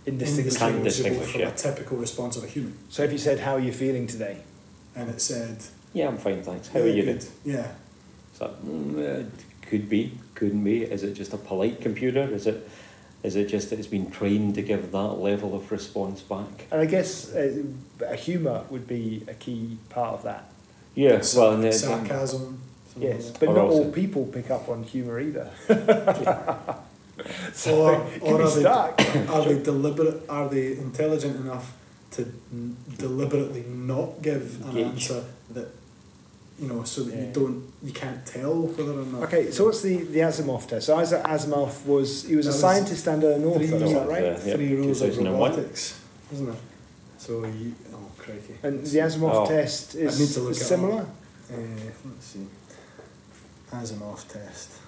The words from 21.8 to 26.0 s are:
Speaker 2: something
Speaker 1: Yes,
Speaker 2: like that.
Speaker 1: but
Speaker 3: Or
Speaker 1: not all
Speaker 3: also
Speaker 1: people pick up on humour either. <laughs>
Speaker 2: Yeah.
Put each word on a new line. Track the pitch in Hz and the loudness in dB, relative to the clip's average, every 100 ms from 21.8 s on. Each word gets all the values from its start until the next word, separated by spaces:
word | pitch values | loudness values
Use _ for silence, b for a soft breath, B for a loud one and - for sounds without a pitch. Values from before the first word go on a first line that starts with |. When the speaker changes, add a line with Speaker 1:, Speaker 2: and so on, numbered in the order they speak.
| 117 113 107 135 135 131 127 - - - - | 2 -2 -2 -2 -2 -4 -8 -12 -16 -20 -18
Speaker 2:
something | 123 131 | -4 -2
Speaker 1:
Yes, | 110 | -2
Speaker 2:
like | - | -6
that. | - | 2
Speaker 1:
but | 156 | 6
Speaker 3:
Or | |
Speaker 1:
not | - | 6
all | 196 156 | 8 6
Speaker 3:
also | 147 | 6
Speaker 1:
people | 175 190 143 123 | 2 0 0 -2
pick | 123 - | -4 -4
up | 127 - | -4 -2
on | 117 | -6
humour | 113 131 123 120 | -4 -6 -4 -4
either. | 151 - - - | -4 -4 -8 -10
<laughs> | - | 4
Speaker 2:
Yeah. | 214 - 196 | 4 6 4